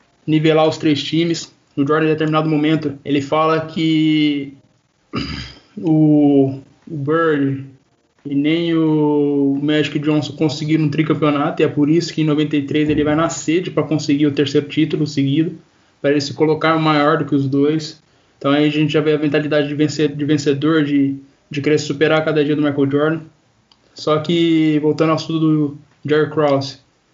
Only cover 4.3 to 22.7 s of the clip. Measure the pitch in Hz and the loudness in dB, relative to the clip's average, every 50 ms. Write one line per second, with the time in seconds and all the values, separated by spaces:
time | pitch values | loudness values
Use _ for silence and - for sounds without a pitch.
4.3 | 147 143 139 139 - - _ _ _ _ _ _ _ _ _ _ - 95 - 76 | 0 -2 -6 -10 -14 -20 _ _ _ _ _ _ _ _ _ _ -8 -8 -8 -8
5.3 | 76 71 64 - - - _ _ - - - 165 160 156 156 151 151 147 147 143 | -8 -12 -12 -14 -18 -20 _ _ -14 -6 -2 0 2 4 4 4 4 4 4 4
6.3 | 143 139 135 135 135 135 - - _ _ - - 170 143 135 143 160 165 165 160 | 4 4 2 2 0 -6 -12 -18 _ _ -18 -14 -12 -8 -4 -2 0 0 2 0
7.3 | 151 143 139 135 135 135 135 - - - _ _ _ _ _ _ _ _ - 143 | 0 0 0 -2 -4 -6 -8 -14 -20 -20 _ _ _ _ _ _ _ _ -10 -4
8.3 | 143 139 143 151 160 170 170 170 165 160 160 156 156 156 151 147 147 147 147 143 | -2 0 0 0 0 0 0 0 0 0 2 2 2 2 2 2 2 0 0 0
9.3 | 143 143 139 139 139 139 143 151 151 151 147 151 - 151 143 151 151 151 139 - | 0 0 0 0 0 0 0 0 0 0 0 -2 -4 -4 -2 0 0 0 0 -4
10.3 | - - 160 156 - - 151 151 156 156 156 147 - 156 156 156 151 139 151 147 | -4 -2 -2 -2 -2 -2 -2 0 0 2 0 0 0 0 0 0 0 0 0 0
11.3 | 143 143 143 143 - - 156 143 123 147 143 143 160 170 156 - - - 156 156 | 0 0 -2 -2 0 0 0 0 2 2 2 2 2 2 0 -2 -2 -2 0 0
12.3 | 147 151 151 147 151 147 139 139 147 151 151 151 151 143 147 147 151 156 165 165 | 2 0 0 0 0 -2 -2 -2 -2 0 0 0 0 0 0 0 0 0 0 -2
13.3 | - - - 156 160 180 175 - - - 151 - 160 147 - - 143 143 151 147 | -2 -6 -4 0 0 0 0 -2 -4 -4 -2 -2 -2 -2 0 0 0 2 2 2
14.3 | 135 147 143 139 - 147 143 - - 147 156 151 - 156 151 - - 139 139 139 | 2 0 0 0 0 -2 -2 -2 0 0 0 0 0 -2 -2 -2 -2 -2 0 0
15.3 | 139 160 160 180 - - - _ _ _ _ _ _ _ - 143 147 151 139 - | 2 0 0 -2 -4 -10 -16 _ _ _ _ _ _ _ 0 0 0 0 0 -4
16.3 | 120 - 156 151 151 151 - 160 160 160 156 156 151 147 147 147 160 156 147 - | -2 0 0 0 2 2 2 0 2 2 2 2 2 2 2 2 2 0 0 0
17.3 | 147 139 135 135 135 139 143 147 156 156 156 - - - _ _ _ _ _ _ | 0 0 0 0 0 0 2 2 0 -2 -4 -8 -14 -18 _ _ _ _ _ _
18.3 | _ - - 139 143 147 151 151 151 151 156 151 151 156 147 156 151 147 151 147 | _ -6 -2 0 2 2 2 2 2 0 0 0 2 0 2 2 0 0 0 0
19.3 | 143 151 151 143 151 151 143 143 147 143 151 147 - 156 156 147 147 147 147 139 | 0 0 -2 0 0 0 0 0 0 0 0 0 0 0 -2 -2 -2 -2 -2 0
20.3 | 156 147 147 151 139 139 139 151 165 160 147 143 143 143 139 139 139 - - - | 0 0 0 0 -2 0 0 0 2 2 0 2 2 0 0 0 -2 -6 -10 -18
21.3 | _ _ _ - 151 147 135 151 151 147 151 - 151 139 156 151 156 156 156 160 | _ _ _ -12 -8 -4 -2 0 0 0 0 -2 -4 0 0 2 2 2 0 0
22.3 | 151 156 147 143 151 147 147 143 | 0 0 0 0 0 0 0 -2